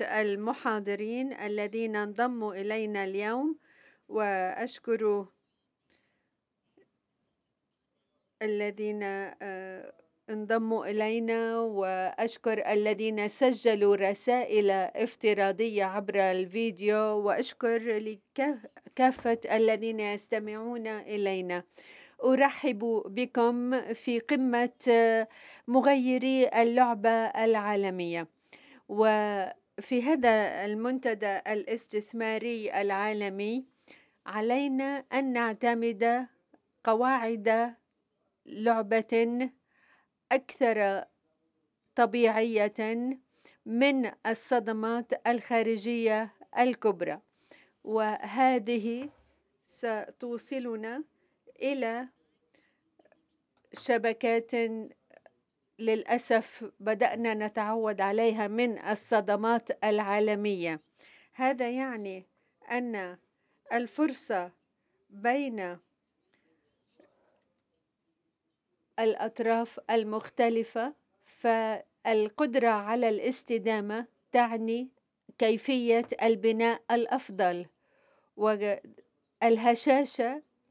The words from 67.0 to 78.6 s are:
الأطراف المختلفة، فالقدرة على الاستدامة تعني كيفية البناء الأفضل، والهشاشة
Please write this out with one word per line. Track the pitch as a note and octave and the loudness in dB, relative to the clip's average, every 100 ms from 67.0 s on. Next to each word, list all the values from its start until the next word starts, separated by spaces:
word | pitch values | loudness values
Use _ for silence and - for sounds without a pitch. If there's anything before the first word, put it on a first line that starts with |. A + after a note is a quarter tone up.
| _ _ _ _ _ _ _ _ _ _ _ _ _ _ _ _ _ _ _ - | _ _ _ _ _ _ _ _ _ _ _ _ _ _ _ _ _ _ _ -2
الأطراف | A3+ - A3+ A3+ A3+ A3+ A#3 - - | 0 0 -4 -2 0 0 0 -8 0
المختلفة، | A3+ G#3+ G#3+ - - A#3 A3+ A3+ A#3 B3+ - _ _ _ | 0 0 -4 -8 0 2 2 -2 -4 -6 -8 _ _ _
فالقدرة | _ A#3 A3+ A3 G#3+ - _ A3+ A3 G#3+ - D4+ B3+ A#3 | _ 0 0 0 -4 -8 _ 0 2 2 0 0 4 4
على | G#3+ G3+ A#3 A3+ | 2 0 0 2
الاستدامة | G#3+ B3+ B3+ - A3+ G3+ A3 G#3 A3 A#3 _ _ | 0 -2 -4 -4 -2 0 -2 -2 -6 -8 _ _
تعني | A#3+ A#3+ A3+ A3+ A#3 B3+ _ _ _ _ - | 2 2 0 -2 -4 -6 _ _ _ _ 0
كيفية | A3+ A3+ - C4 A#3 A3+ A#3 - | 2 2 2 0 4 2 2 0
البناء | A3+ A3 A3 A3 A#3 A3+ - | 2 4 2 2 2 0 0
الأفضل، | A#3+ A3+ C4 - F#3+ F#3 F3 F3 _ _ _ _ _ _ - | -2 0 -2 -4 0 0 0 -8 _ _ _ _ _ _ -2
والهشاشة | G#3+ G#3 | 0 2